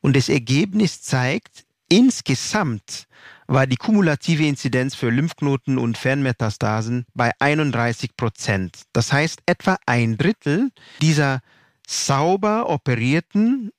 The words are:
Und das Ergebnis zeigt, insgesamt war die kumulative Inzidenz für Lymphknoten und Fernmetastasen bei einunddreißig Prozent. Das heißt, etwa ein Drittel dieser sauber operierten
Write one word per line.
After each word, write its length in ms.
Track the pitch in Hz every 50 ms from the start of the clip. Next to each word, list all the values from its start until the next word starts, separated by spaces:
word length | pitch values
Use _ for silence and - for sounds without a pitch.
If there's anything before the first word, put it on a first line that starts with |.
Und 140 | - 147 127
das 120 | 139 123 -
Ergebnis 720 | - 139 117 110 131 143 180 196 185 214 214 165 - -
zeigt, 640 | - - - 131 127 127 147 220 _ - _ - _ _ _ _ _ _
insgesamt 1160 | 165 202 247 269 - - - - 135 - - - - 214 196 147 117 104 _ - - - - _ _ - - - - - _
war 200 | - - 135 135
die 100 | 135 127
kumulative 680 | - - - 220 208 196 165 147 135 - - 165 147 156
Inzidenz 500 | 151 143 - - 135 120 127 127 135 -
für 140 | - - 120
Lymphknoten 720 | 117 131 156 170 - - 151 143 139 135 _ - 131 127
und 180 | 120 117 113
Fernmetastasen 1080 | - - 131 135 143 139 131 120 _ 120 110 101 - - 110 107 110 110 113 120 123 120 _ _
bei 160 | - 123 117 - _
einunddreißig 800 | 135 143 147 156 156 143 117 117 120 120 117 - - 120 _ -
Prozent. 640 | 127 110 - - - - 107 95 92 87 - - - _
Das 200 | _ 113 113 -
heißt, 280 | - 139 151 160 - - _
etwa 320 | - 175 _ - - 185 - _
ein 320 | - 123 120 117 113 113 104
Drittel 520 | - 180 214 _ _ 143 143 185 254 269 _ _ - - - -
dieser 400 | 151 160 156 147 147 139 131 131 _ _ _ _ _ _ _ _ _ -
sauber 800 | - - - - 139 135 147 170 185 202 190 214 214 220 240 -
operierten 1000 | 151 139 _ - 123 113 113 123 143 165 - _ _ 202 214 233 262 269 233 202 -